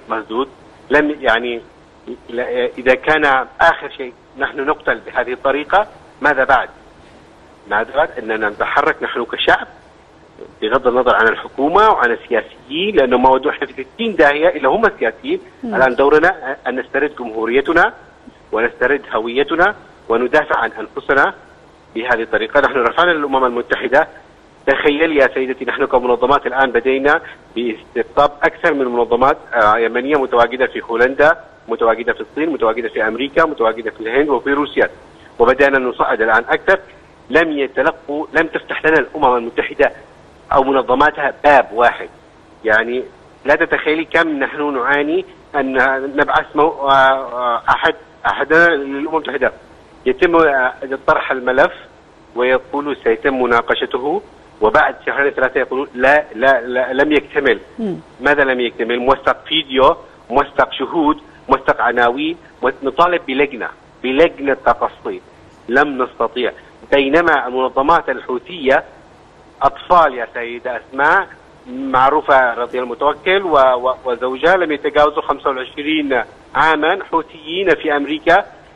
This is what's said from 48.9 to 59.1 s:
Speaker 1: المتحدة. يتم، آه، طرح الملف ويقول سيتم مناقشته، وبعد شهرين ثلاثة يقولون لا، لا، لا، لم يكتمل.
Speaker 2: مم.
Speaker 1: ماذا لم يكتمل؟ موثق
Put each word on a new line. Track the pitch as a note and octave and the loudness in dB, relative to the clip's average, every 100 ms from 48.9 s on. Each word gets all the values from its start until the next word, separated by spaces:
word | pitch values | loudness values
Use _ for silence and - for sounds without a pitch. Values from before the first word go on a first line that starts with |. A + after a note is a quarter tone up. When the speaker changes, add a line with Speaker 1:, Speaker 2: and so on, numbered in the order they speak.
| C#3 D#3 | -6 -4
Speaker 1:
المتحدة. | D#3 C#3+ B2+ - - - - - - B2+ | -4 -4 -2 -2 -4 -18 -20 -20 -8 -4
يتم، | B2+ F3+ E3 | 0 2 4
آه، | D#3+ C3+ B2+ - C3+ C3+ - | 4 2 0 -4 -8 -4 0
طرح | D3 - | 0 -2
الملف | C3 B2+ B2+ F3 - - - - _ - A#2 | -4 0 2 2 0 -20 -20 -20 _ -10 -2
ويقول | B2 B2+ - C#3+ D3 C3 | 0 0 -2 -6 -6 -4
سيتم | A#2 A2+ C#3+ C3 | -2 0 0 0
مناقشته، | B2 A#2+ A#2 A#2 B2+ B2 C#3 G3 - - - - | 2 2 0 -2 -4 -4 -4 -4 -6 -20 -20 -2
وبعد | G#2+ D3 D3+ - C3 | 2 4 2 -2 -6
شهرين | B2 C#3 | -2 -2
ثلاثة | C3+ C3 C3+ | 0 0 0
يقولون | B2 C3 C#3 | -2 -4 -6
لا، | B2 C3 D3 D3 A2 | 0 2 2 0 0
لا، | C3+ C3 | 2 2
لا، | B2 B2+ B2+ | 0 -2 0
لم | C3 D3+ | 0 2
يكتمل. | D3 - D3+ C3+ G2+ - - | 0 0 0 0 0 -4 -8
Speaker 2:
مم. | G#3+ D#2+ - - | -8 -8 -12 -4
Speaker 1:
ماذا | C3+ D3 | 0 2
لم | C3+ B2 | 2 0
يكتمل؟ | A#2 - A#2 B2 | -2 -4 -4 -2
موثق | B2 | 0